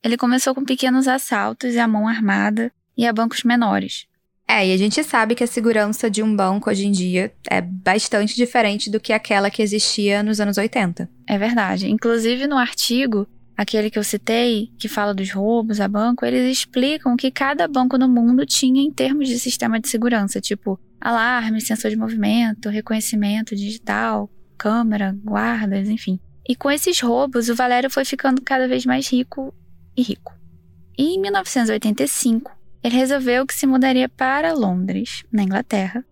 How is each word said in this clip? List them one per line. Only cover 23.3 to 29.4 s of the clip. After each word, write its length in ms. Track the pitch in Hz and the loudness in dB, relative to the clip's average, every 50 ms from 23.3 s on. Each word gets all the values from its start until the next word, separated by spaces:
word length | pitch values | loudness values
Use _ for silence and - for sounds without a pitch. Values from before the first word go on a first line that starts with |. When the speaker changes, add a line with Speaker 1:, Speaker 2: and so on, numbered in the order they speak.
| 208 220 220 - 214 | -2 -2 -4 -6 -6
Speaker 1:
digital, 800 | 202 202 202 220 226 - - 202 208 - 226 220 208 - 104 - - - _ _ | -6 -6 -8 -8 -8 -6 -4 -2 0 0 0 -2 -2 -4 -8 -12 -20 -20 _ _
câmera, 600 | - - 208 220 233 233 226 208 202 202 190 196 202 208 | -4 -2 0 0 2 2 0 0 0 -2 -2 -4 -6 -6
guardas, 640 | 214 208 208 214 233 233 226 214 202 196 196 196 214 | -4 -2 -2 0 0 -2 -2 -2 -2 -2 -2 -2 -2
enfim. 280 | 220 226 - - 185 185 - - - - - - | -4 -4 -2 -4 -4 -4 -6 -16 -20 -18 -6 -6
E 60 | 254 | -6
com 160 | - - 277 | -2 0 0
esses 280 | 285 302 - 370 349 - | 0 0 0 0 0 0
roubos, 500 | - 233 233 247 277 277 254 240 226 233 | 0 2 2 2 0 0 0 -2 0 0
o 60 | 240 | 0
Valério 340 | 233 254 247 247 247 254 269 | 0 2 2 2 2 2 0
foi 140 | - 277 277 | 0 -2 -2
ficando 380 | - - 269 - 269 254 262 | -2 -4 0 0 2 2 2
cada 260 | 247 - 269 262 262 | 0 0 0 0 2
vez 180 | 254 254 254 247 | 0 0 0 0
mais 220 | 254 254 262 269 | 0 0 0 0
rico 460 | - 262 247 254 - - - | 0 0 0 0 -2 -6 -10